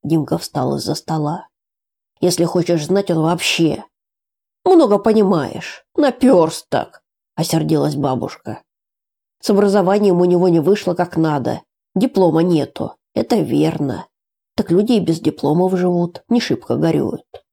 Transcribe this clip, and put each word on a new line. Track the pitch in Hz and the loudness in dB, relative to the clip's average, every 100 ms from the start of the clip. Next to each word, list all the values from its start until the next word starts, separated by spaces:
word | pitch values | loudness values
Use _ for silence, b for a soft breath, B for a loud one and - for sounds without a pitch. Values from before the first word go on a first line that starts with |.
Димка | 143 160 139 - | 0 -2 -2 -6
встал | - - 131 139 | -6 -6 -4 -4
из-за | - | -6
стола. | - - 160 147 170 - _ _ _ _ _ _ _ | -8 -4 -4 -4 -6 -12 _ _ _ _ _ _ _
Если | 175 170 170 | -2 0 0
хочешь | 180 165 170 147 | 0 0 -2 0
знать, | 190 196 | -2 0
он | 165 | 0
вообще. | 156 175 - - 165 - - _ _ _ _ _ _ _ | 0 -2 -2 0 0 -2 -12 _ _ _ _ _ _ _
Много | 370 359 262 202 | 4 4 6 2
понимаешь, | 226 220 196 175 135 - - - _ - | 2 2 4 2 -2 -8 -14 -18 _ 0
наперсток, | 294 269 247 185 160 - - 135 - - _ _ _ - | 0 2 4 6 4 -2 -6 -6 -6 -14 _ _ _ -8
осердилась | 165 160 151 156 147 147 | -2 0 0 0 0 -2
бабушка. | 143 127 98 - - 107 _ _ _ _ _ _ _ _ | -4 -4 -6 -10 -14 -16 _ _ _ _ _ _ _ _
С | - | 0
образованием | 202 202 202 180 202 202 175 | 2 4 2 2 2 2 2
у | |
него | 180 175 185 | 2 2 2
не | 170 | 2
вышло | 151 208 - | 2 0 -2
как | 170 175 165 | -4 -4 -2
надо, | 160 147 - 123 _ _ _ 185 | -2 -2 -4 -8 _ _ _ -2
диплома | 269 - 180 160 | -2 2 2 2
нету, | 175 165 - - - - _ | 2 0 -2 -8 -12 -12 _
это | - 233 233 | -6 -2 -2
верно. | 131 139 156 160 143 104 - _ _ _ _ - | 0 0 0 -2 -6 -6 -12 _ _ _ _ -8
Так | 156 | 0
люди | 175 214 | 0 2
и | 233 | 0
без | - 165 | 0 -2
дипломов | 156 147 143 156 185 185 | -2 -2 -2 0 0 0
живут, | 180 175 170 - _ | 0 0 -4 -6 _
не | 233 | -2
шибко | - - - 123 | 0 -6 -4 -2
горюют. | 165 151 - - _ - _ | 0 0 -4 -8 _ -20 _